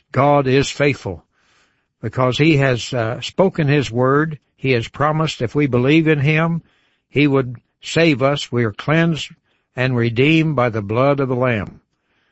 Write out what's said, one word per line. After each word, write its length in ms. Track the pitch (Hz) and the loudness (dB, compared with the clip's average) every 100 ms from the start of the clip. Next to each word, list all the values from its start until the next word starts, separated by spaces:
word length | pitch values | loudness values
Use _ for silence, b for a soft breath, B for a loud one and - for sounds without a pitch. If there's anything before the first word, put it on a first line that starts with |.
| _ | _
God 340 | 127 143 143 131 | 0 2 2 2
is 240 | 135 131 | 2 0
faithful, 540 | - 143 120 104 80 _ _ _ _ _ _ _ _ | 0 0 -2 -6 -10 _ _ _ _ _ _ _ _
because 380 | 117 - 127 120 | -8 -2 0 2
he 180 | 147 143 | 2 2
has, 340 | 135 120 - | 2 -2 -4
uh, 260 | 123 110 127 | -4 -4 -6
spoken 480 | - - 185 - 139 | -6 0 0 0 0
his 220 | 147 113 | 0 0
word. 480 | 117 127 143 160 151 _ _ | 0 0 0 -2 -8 _ _
He 140 | 135 | -2
has 160 | 120 113 | -2 -2
promised 540 | - 147 156 156 - | -2 -2 0 -2 -4
if 120 | 117 | -4
we 120 | 147 143 | -2 0
believe 400 | 120 127 160 156 | 2 2 4 2
in 120 | 151 | 2
him, 420 | 139 156 165 165 - _ _ _ _ | 2 0 0 -4 -8 _ _ _ _
he 180 | 135 147 | 0 2
would 300 | 135 123 120 _ _ | 2 -2 -8 _ _
save 400 | - 165 165 123 | -4 0 2 2
us. 280 | 135 143 - | 0 -2 -4
We 120 | 120 | -2
are 80 | 113 | -2
cleansed 580 | - - 160 170 147 - - _ _ _ | -4 -2 0 0 -2 -8 -18 _ _ _
and 220 | 127 131 120 | -4 -2 0
redeemed 600 | 117 113 143 160 160 131 | 0 2 2 2 2 0
by 140 | 123 | -2
the 120 | 110 | -2
blood 380 | 101 113 139 139 | -4 0 0 0
of 80 | 131 | -2
the 80 | 123 | -2
Lamb. 440 | 127 110 85 - _ _ _ _ _ | -2 -2 -6 -12 _ _ _ _ _